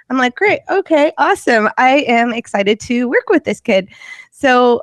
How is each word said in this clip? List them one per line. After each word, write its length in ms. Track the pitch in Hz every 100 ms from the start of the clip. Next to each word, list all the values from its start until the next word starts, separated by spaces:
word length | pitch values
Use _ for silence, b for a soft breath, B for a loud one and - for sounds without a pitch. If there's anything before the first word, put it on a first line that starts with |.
| b
I'm 80 | 262
like, 180 | 247 -
"Great. 260 | 403 349 -
Okay, 440 | 381 - 311 302 -
awesome. 500 | 302 392 - 226 214 -
I 280 | 254 285 247
am 260 | 233 240
excited 460 | 226 - 202 196 220
to 260 | - 240 247
work 220 | 440 -
with 140 | 349
this 160 | - 208
kid." 260 | - 190 185 B B B B -
So 460 | 269 247 247 240